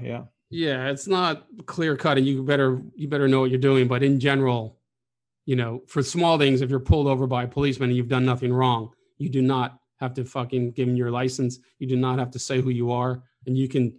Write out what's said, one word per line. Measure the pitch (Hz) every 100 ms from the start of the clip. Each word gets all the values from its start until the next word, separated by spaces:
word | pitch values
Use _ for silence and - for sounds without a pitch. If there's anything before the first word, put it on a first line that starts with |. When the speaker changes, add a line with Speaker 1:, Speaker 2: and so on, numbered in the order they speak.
Speaker 1:
yeah. | 120 120 127 _ _
Speaker 2:
Yeah, | 170 160 131 131
it's | 139 151
not | 185 180 147 - - -
clear | - 160 139
cut, | 160 139
and | 135
you | 135
better, | 131 143 135 127 - -
you | 147
better | 143 139
know | 135
what | 131
you're | 127
doing. | 135 131 123
But | 123
in | 139 139
general, | 139 135 135 120 110 - _ _ _ _ _ _ -
you | 127
know, | 117 123 -
for | 151
small | 131 170 170 165
things, | 139 131
if | 131
you're | 135
pulled | 127 160 139
over | 131 131
by | 123
a | 123
policeman | 143 143 131 131
and | 123
you've | 120
done | 131 127
nothing | 123 127
wrong, | 123 127 117 110 - _ -
you | 143
do | 131
not | 131 135 123 - _ _
have | 131
to | 127
fucking | 123 139 123 127 123
give | 120 123
him | 123
your | 120
license. | 120 131 127 127 127 _ -
You | 131
do | 127
not | 127 127
have | 127
to | 127
say | - 131
who | 127
you | 123 120
are. | 123 127 127 - _ -
And | 131
you | 131
can, | 135 120